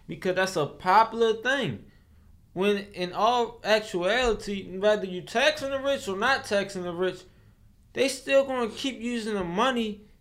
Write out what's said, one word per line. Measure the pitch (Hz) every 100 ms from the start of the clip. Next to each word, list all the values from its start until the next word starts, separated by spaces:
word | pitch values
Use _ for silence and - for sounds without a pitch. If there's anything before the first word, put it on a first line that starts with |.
| -
because | 160 190 180
that's | 185 170
a | 143
popular | - 180 202 220 233 226
thing. | 220 254 277 190 101 - - _ - - - -
When | 175 196 202 196
in | 175 180
all | 175 214 247 226 -
actuality, | 196 220 214 180 180 233 247 208 - 202 175 185
whether | 208 208 190
you | 180
taxing | 151 226 294 302 269
the | 269
rich | 269 277 196
or | 190
not | 240 262 -
taxing | 202 196 185
the | 175
rich, | 170 185 180 - - - - - - _
they | - 269
still | 269 - 269 269
gonna | 254 226
keep | 233 277 220
using | 226 240 220 202
the |
money | 175 180 262 247 220 202 - -